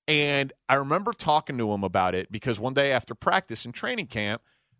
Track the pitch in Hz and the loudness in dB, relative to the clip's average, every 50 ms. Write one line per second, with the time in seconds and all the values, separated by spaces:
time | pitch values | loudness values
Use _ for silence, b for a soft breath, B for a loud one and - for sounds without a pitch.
0 | _ - 156 147 147 143 143 139 139 135 - _ _ - 131 139 139 139 156 190 | _ 0 2 2 4 2 2 2 0 -2 -6 _ _ 2 2 2 2 2 0 0
1 | 202 233 226 - - 160 151 151 - - 143 120 113 104 104 98 98 95 90 98 | 0 -2 -4 -2 2 2 2 2 2 -2 -4 -2 -2 0 0 0 0 0 2 2
2 | 92 90 90 92 92 - 107 104 - 127 113 98 110 131 135 143 139 139 131 120 | 2 2 0 -2 -4 -6 -8 -6 -4 -4 -2 -2 -2 -2 0 2 2 2 2 0
3 | - - 113 - - 175 190 190 - - 113 - - 120 123 - - 254 247 226 | -2 -4 -10 -4 -2 0 0 0 0 -4 -6 -8 -8 -8 -8 -8 -6 -4 -4 -4
4 | 160 - - 113 104 104 110 - _ _ _ _ _ _ _ | -6 -6 -6 -4 -4 -4 -4 -6 _ _ _ _ _ _ _